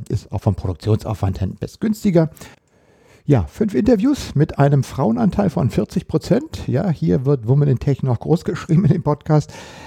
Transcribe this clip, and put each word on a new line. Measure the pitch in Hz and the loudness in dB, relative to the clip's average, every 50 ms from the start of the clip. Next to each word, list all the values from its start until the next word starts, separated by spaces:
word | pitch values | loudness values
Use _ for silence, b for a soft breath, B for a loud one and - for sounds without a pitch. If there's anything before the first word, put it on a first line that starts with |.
| 107 - | -2 -4
ist | - 107 - - - | -6 -6 -6 -6 -8
auch | 90 | -4
vom | - - 98 | -2 -2 -2
Produktionsaufwand | - - 92 90 - - 104 107 104 - - 107 90 - 98 92 - | -2 -2 -6 -6 -4 -2 0 0 0 0 -4 -6 -4 -2 -4 -2 -2
her | 95 90 - - | -4 -6 -6 -8
best | - - - - | -10 -12 -10 -4
günstiger. | - 220 214 - - 214 175 170 160 151 - B B B B B B B B B B B B B B B B B B | -4 -4 -2 -2 0 2 2 2 2 2 -2 B B B B B B B B B B B B B B B B B B
Ja, | - 147 120 87 | 2 2 2 2
fünf | - - - 214 220 190 | 0 -2 -4 -4 -2 0
Interviews | 247 240 214 247 202 196 269 294 - - - - | 0 2 2 2 4 4 2 0 -2 -4 -4 0
mit | 135 147 165 - - | 0 0 0 2 2
einem | 139 143 143 139 127 | 2 4 4 2 0
Frauenanteil | - - - 135 190 226 247 233 190 - - 202 - | 0 -2 -2 0 0 0 2 0 0 0 0 0 0
von | - - 165 113 | 0 0 -2 0
vierzig | - - 208 - - 196 - - | 0 -2 -4 -2 -2 -6 -6 -2
Prozent. | - 156 - - 175 233 302 311 - - - - | -4 -2 0 2 0 0 0 -4 -10 -10 -6 -4
Ja, | 117 127 180 202 | -2 -2 0 -2
hier | 156 - - 165 175 160 127 | -2 -2 0 0 0 2 2
wird | 135 147 135 110 104 | 0 0 0 2 2
Woman | 127 143 147 143 | 2 2 4 2
in | 135 117 | 2 0
Tech | - - 139 - - | 0 0 -2 0 0
noch | 135 123 - | -2 -2 -2
groß | - - 151 175 - | 0 0 0 0 0
geschrieben | - 190 - - - 170 156 208 | -2 -6 -6 -2 0 2 2 4
in | 151 | 4
dem | - 180 - | 2 2 0
Podcast. | 151 147 - - - 156 151 147 - B B B B B B B | -2 -2 -2 -2 0 2 2 2 0 B B B B B B B